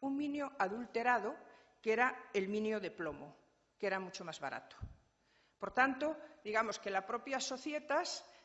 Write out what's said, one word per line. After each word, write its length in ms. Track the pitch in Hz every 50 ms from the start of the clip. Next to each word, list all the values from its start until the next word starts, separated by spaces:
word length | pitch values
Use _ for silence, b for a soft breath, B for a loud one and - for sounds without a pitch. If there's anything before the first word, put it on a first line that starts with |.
un 160 | - 277 277 277
minio 340 | 294 294 285 294 285 269 277 -
adulterado, 760 | 202 185 202 233 247 220 - 226 - 247 247 226 196 220 294 - B B B B B B B B
que 120 | - 214 220
era 360 | 226 247 262 - - - - -
el 160 | 202 190 190
minio 320 | 208 214 214 214 214 208
de 100 | 190 165
plomo, 460 | - - 170 156 143 143 143 147 147 - _ _ _ _ _ _ _ _
que 80 | - 196
era 140 | 190 190
mucho 240 | 190 185 180 - 185
más 140 | 170 156 -
barato. 340 | 147 135 117 117 - - - - - - - - _ _ b b b b b b b b b _
Por 140 | - 196
tanto, 460 | - 254 254 269 269 269 302 302 311 B B B B B -
digamos 340 | 208 214 220 226 214 202 -
que 100 | - 202
la 160 | 196 190 190
propia 340 | - 226 233 - 269 269 262
Societas, 840 | 254 - 262 247 - 311 294 302 302 - 277 311 349 339 - - B B B B